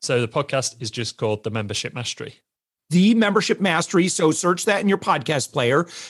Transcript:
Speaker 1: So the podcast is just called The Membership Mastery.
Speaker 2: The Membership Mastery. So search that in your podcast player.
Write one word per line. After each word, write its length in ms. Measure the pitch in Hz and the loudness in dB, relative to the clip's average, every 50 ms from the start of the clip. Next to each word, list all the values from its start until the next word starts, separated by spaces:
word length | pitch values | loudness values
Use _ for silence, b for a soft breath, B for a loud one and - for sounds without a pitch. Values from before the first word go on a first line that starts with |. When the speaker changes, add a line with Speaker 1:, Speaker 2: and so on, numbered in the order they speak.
Speaker 1:
So 180 | - - 131 120 | -4 -2 0 0
the 80 | 120 113 | 0 0
podcast 480 | - 151 139 - 143 135 - - - 117 | -2 -4 -2 -2 -2 -2 -2 -4 -6 -8
is 100 | 120 107 | -12 -10
just 260 | - 120 113 - - | -8 -6 -8 -8 -6
called 280 | - 120 110 107 107 - | -4 -2 -2 -2 -2 -4
The 60 | 110 | -6
Membership 440 | 104 110 104 101 104 - - - - | -4 -4 -6 -6 -6 -6 -8 -8 -8
Mastery. 400 | 123 117 - - - 120 107 - _ _ _ _ _ _ _ _ _ _ - | -8 -8 -8 -8 -10 -12 -14 -16 _ _ _ _ _ _ _ _ _ _ 0
Speaker 2:
The 240 | 156 175 190 214 233 | 2 4 6 6 6
Membership 480 | 226 220 208 202 220 - - 220 - | 4 4 2 2 2 2 0 0 0
Mastery. 460 | 196 190 165 165 - - - 175 180 180 | 0 0 2 0 0 0 2 2 2 2
So 220 | - - 170 156 | 0 2 2 2
search 360 | 156 - - 175 180 180 - | 2 2 0 0 0 0 0
that 160 | 220 - - | 0 0 0
in 60 | - 196 | 2 2
your 100 | 196 180 | 0 0
podcast 540 | - 208 170 151 123 - 156 135 - - | 2 0 0 0 0 -2 -2 -2 -2 -4
player. 340 | - 147 123 120 131 156 170 B B B B | -2 0 0 2 2 2 0 B B B B